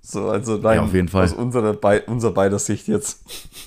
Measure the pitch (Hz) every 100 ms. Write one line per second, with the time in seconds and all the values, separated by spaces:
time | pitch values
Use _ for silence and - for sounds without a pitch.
0 | - 107 101 107 123 107 107 110 80 90
1 | 90 95 92 - 120 123 107 104 - 104
2 | - 117 113 92 98 98 - 104 - 208
3 | 208 - - - - -